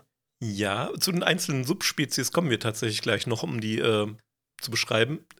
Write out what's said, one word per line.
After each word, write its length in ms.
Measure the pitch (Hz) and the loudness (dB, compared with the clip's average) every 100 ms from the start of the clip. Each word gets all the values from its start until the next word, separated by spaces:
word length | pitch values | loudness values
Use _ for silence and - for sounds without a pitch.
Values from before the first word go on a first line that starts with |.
| _ _ _ _ | _ _ _ _
Ja, 480 | 110 101 101 101 139 - | -6 0 0 0 -2 0
zu 120 | - | 0
den 120 | 175 | 2
einzelnen 400 | - 175 - 135 | 2 2 0 -2
Subspezies 680 | 127 - - - 143 - 123 | -2 -2 -2 0 -2 0 0
kommen 160 | - 170 | 0 2
wir 100 | 113 | 2
tatsächlich 420 | 113 - 117 107 | 0 -2 -2 -2
gleich 240 | 120 104 - | 0 0 0
noch, 160 | 110 | -2
um 180 | - 123 | -2 -2
die, 180 | 110 110 | -2 2
äh, 340 | 117 107 107 110 _ _ _ - | 2 2 0 -6 _ _ _ -14
zu 100 | - | -6
beschreiben. 540 | 117 - 110 117 156 - | -4 0 2 2 0 -10